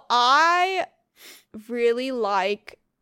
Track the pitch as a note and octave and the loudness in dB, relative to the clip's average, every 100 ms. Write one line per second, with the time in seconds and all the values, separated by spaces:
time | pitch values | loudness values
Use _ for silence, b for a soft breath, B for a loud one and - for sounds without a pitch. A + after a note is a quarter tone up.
0 | - A#3+ A#3+ C#4+ E4 F4 F#4 F#4+ - _ | -2 0 4 4 4 2 0 -2 -6 _
1 | _ _ B B B A3 G#3+ A#3+ A#3 A#3 | _ _ B B B -20 -10 -2 0 0
2 | C4 B3+ G3+ G3+ F#3+ G#3 - - _ _ | -4 -4 -2 0 -2 -4 -10 -20 _ _